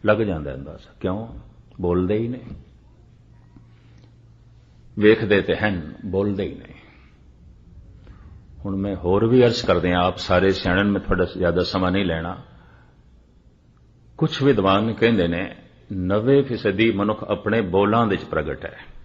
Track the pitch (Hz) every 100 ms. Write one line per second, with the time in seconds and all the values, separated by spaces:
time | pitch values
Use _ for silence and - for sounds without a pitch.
0 | 107 107 107 82 71 65 71 80 - -
1 | 95 98 117 - - - - - 87 87
2 | 92 107 117 127 - - - - - -
3 | - - - - - - - - - -
4 | - - - - - - _ - - -
5 | 104 110 104 101 92 82 107 92 76 -
6 | 101 95 101 98 95 - - - - -
7 | - - - - - - - - - -
8 | - - - - - - 101 98 101 95
9 | 87 98 113 127 120 113 - 90 87 90
10 | 90 90 - 90 95 92 95 90 101 101
11 | - 92 87 92 87 85 87 95 92 95
12 | 95 82 85 92 - - - - - _
13 | - - _ _ _ _ _ _ _ _
14 | _ - 156 - 139 113 95 98 113 104
15 | 117 110 85 85 95 - - - - 95
16 | 90 104 117 139 135 110 107 95 113 98
17 | 104 107 - 104 - 113 95 95 101 113
18 | 113 90 - 80 76 69 - - - -